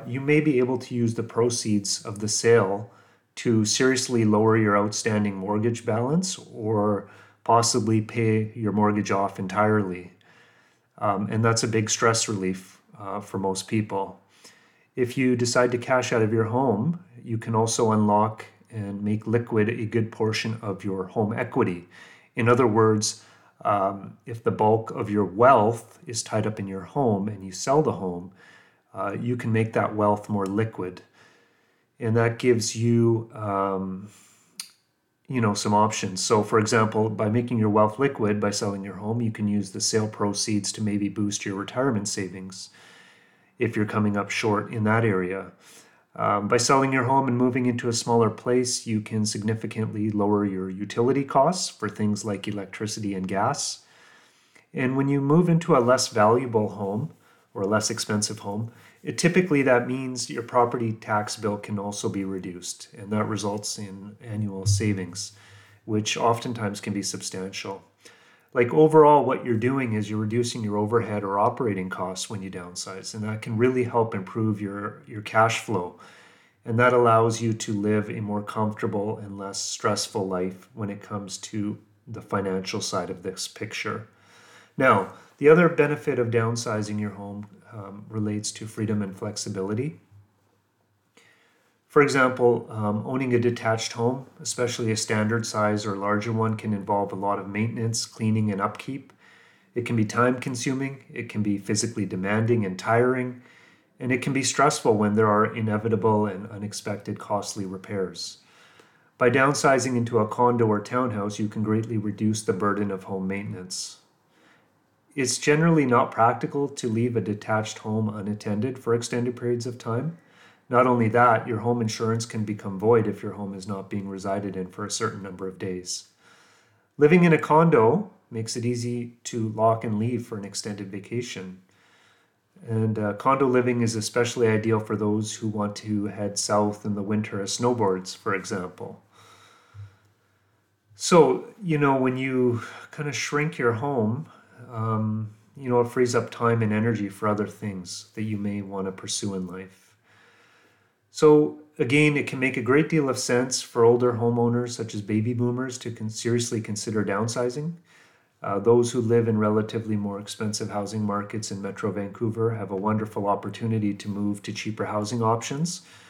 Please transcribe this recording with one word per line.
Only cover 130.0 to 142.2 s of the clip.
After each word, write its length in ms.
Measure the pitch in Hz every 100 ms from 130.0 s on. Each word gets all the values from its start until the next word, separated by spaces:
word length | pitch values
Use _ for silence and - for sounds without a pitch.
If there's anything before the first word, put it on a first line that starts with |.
| 117 120 120
for 100 | 107
an 80 |
extended 460 | 98 - 113 101 98
vacation. 720 | 95 95 117 120 - 95 92 _ _ _ _ _ _ _ _ _ _ 117
And, 300 | 113 110 107
uh, 160 | 104
condo 320 | 101 131 135 135
living 340 | 123 120 120
is 160 | 117 113
especially 500 | 104 123 117 127 113
ideal 320 | 110 110 110
for 160 | 110
those 420 | 107 104 107 107 -
who 120 | 113
want 260 | 104 104 101
to 320 | 110 104 101
head 300 | 98 101 -
south 460 | - 104 104 104
in 100 | 110
the 80 | 101
winter 380 | 98 107 104 104
as 160 | 98 -
snowboards, 580 | 123 120 101 92 92
for 200 | - 110
example. 680 | 95 85 101 90 - 80 - _ _ - - - _ _ - - _ _ _ _ _ _ _ _ _ _ -
So, 500 | - 180 131 127 - -
you 160 | 185 151
know, 180 | 143 135
when 220 | 127
you 420 | 127